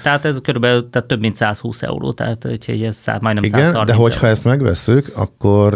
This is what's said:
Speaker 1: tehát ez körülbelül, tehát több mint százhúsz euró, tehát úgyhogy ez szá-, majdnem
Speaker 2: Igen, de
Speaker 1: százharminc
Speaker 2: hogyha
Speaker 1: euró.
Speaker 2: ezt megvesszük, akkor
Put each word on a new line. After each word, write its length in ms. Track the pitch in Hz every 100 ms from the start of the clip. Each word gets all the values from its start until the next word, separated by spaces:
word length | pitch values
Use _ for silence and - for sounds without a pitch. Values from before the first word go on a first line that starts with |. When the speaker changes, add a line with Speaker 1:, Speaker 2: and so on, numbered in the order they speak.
Speaker 1:
tehát 220 | 143 143
ez 120 | 151 131
körülbelül, 480 | 135 120 120 123 120
tehát 180 | 123 -
több 120 | 120
mint 160 | 107 101
százhúsz 460 | 107 104 117 107
euró, 300 | - - -
tehát 340 | - - 113 127
úgyhogy 360 | 113 - 113
ez 140 | 113 104
szá-, 220 | - 107
majdnem 240 | 110 107
Speaker 2:
Igen, 140 | 104 113
de 60 |
Speaker 1:
százharminc 320 | 160 113 107 110
Speaker 2:
hogyha 200 | 117 -
Speaker 1:
euró. 100 | 117
Speaker 2:
ezt 120 | 110
megvesszük, 680 | - 139 131 90 - 131 139 -
akkor 580 | 98 _ 101 101 104